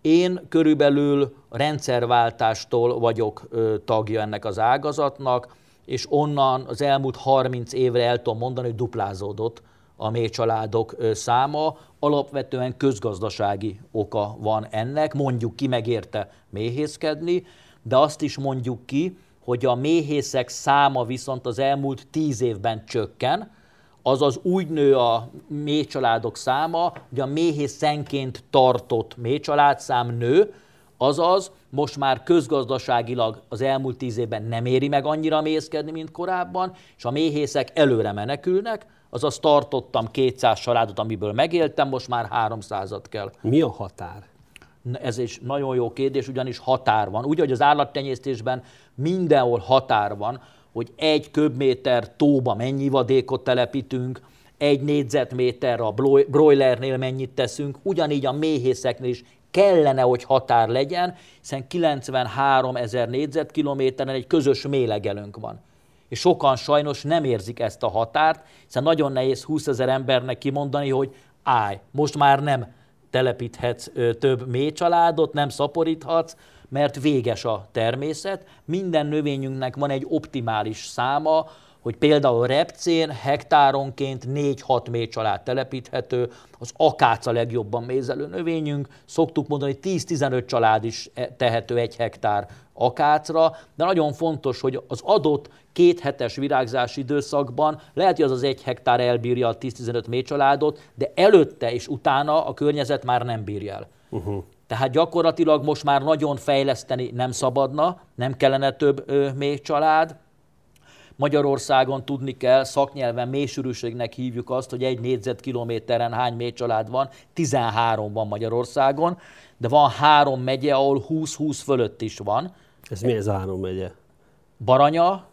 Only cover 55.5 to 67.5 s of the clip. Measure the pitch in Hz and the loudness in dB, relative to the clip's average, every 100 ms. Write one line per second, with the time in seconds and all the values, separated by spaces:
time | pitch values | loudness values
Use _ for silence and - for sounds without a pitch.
55.5 | 120 135 117 110 104 139 139 139 147 151 | 0 -2 0 -2 0 4 6 6 6 8
56.5 | 139 131 120 131 131 131 131 131 - 123 | 8 6 2 -2 -2 -4 -4 -6 -2 -4
57.5 | - 143 135 196 170 151 143 139 139 160 | -2 -8 -6 -4 0 0 0 0 0 0
58.5 | 147 127 127 127 120 127 123 - _ _ | 0 0 0 -2 -2 -4 -6 -10 _ _
59.5 | 180 202 175 147 131 127 123 - 135 131 | 4 6 6 4 4 2 2 2 0 4
60.5 | 120 110 123 139 175 180 180 - _ - | 4 4 2 0 -2 -4 -6 -20 _ -10
61.5 | 135 127 175 165 139 123 131 123 113 139 | -10 -6 0 0 0 -2 -2 -2 0 4
62.5 | 135 127 123 120 123 117 127 147 151 151 | 4 2 -2 -2 -2 0 -2 -2 -4 -4
63.5 | 160 143 139 131 131 135 131 123 165 135 | -4 -2 0 -2 0 -4 -4 0 2 4
64.5 | 127 143 139 117 104 101 101 104 104 113 | 2 0 0 0 0 -4 -6 -10 -12 -12
65.5 | - _ _ _ _ _ 120 180 175 139 | -12 _ _ _ _ _ 0 2 4 2
66.5 | 127 - 147 147 139 143 165 139 110 92 | 0 2 2 2 -6 -2 0 0 -2 -4